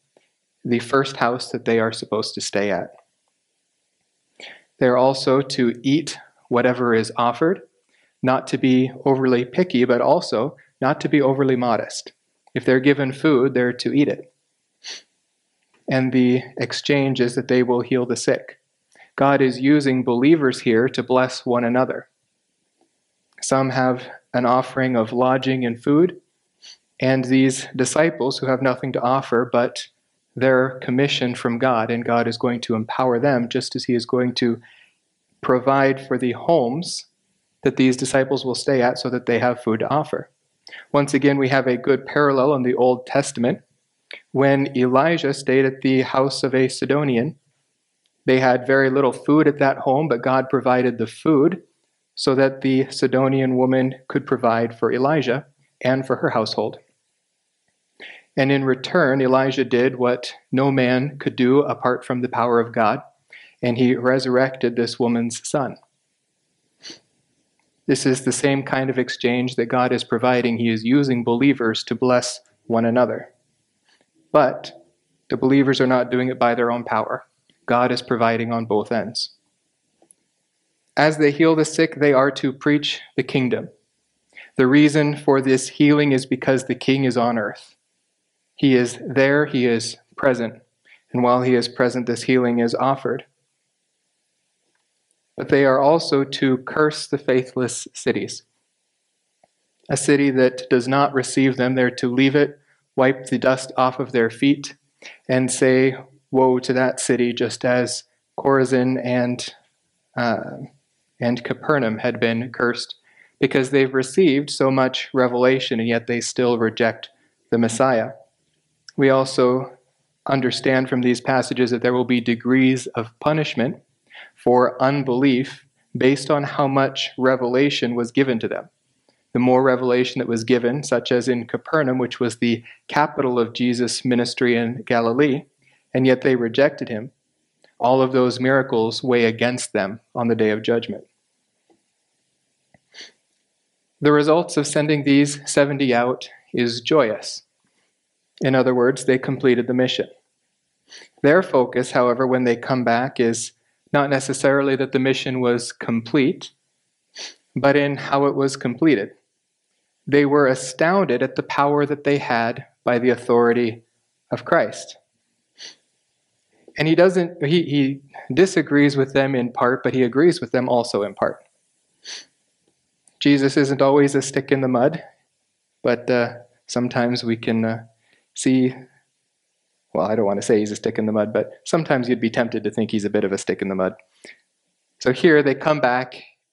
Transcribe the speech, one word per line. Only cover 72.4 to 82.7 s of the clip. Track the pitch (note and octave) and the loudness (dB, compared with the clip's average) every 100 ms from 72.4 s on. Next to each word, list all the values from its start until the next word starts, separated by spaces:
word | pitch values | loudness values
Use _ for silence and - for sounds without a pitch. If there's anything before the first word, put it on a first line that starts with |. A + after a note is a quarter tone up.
| _ _ - | _ _ -4
one | A#2 A#2 | 0 2
another. | A#2+ A#2+ - - _ _ _ _ _ _ _ _ _ _ | 2 0 -2 -12 _ _ _ _ _ _ _ _ _ _
But | D3+ B2+ - - - _ _ _ _ _ | 2 2 -2 -14 -20 _ _ _ _ _
the | B2 | -2
believers | C3 C#3 C3+ C3 | 2 4 2 2
are | C3 | 2
not | B2+ B2 | 2 0
doing | B2+ B2+ | -2 -4
it | B2+ | 0
by | A#2+ A#2 | 0 0
their | A#2 | -2
own | A#2+ | -2
power. | A#2 A2+ A2 B2+ - _ _ _ - | -4 -4 -4 -8 -12 _ _ _ -2
God | A#2+ B2 | 0 2
is | B2 | -2
providing | - A#2 A#2 A2+ A#2 | -4 0 0 0 -2
on | A#2 A2 | -4 -2
both | G#2+ G#2 | -2 -2
ends. | G#2+ G2+ - - _ _ _ _ _ _ _ _ _ _ _ _ _ _ _ _ - | -4 -4 -8 -10 _ _ _ _ _ _ _ _ _ _ _ _ _ _ _ _ 0
As | D3+ D3+ | 0 4
they | D3+ | 0
heal | C#3+ D#3+ D#3+ | 4 2 4
the | D3+ | 0
sick, | - D#3+ C#3+ | 0 -2 2
they | D3 | 2
are | C3 C#3 | 4 2
to | C3+ C#3 | 0 -4
preach | C3 D3 | -2 0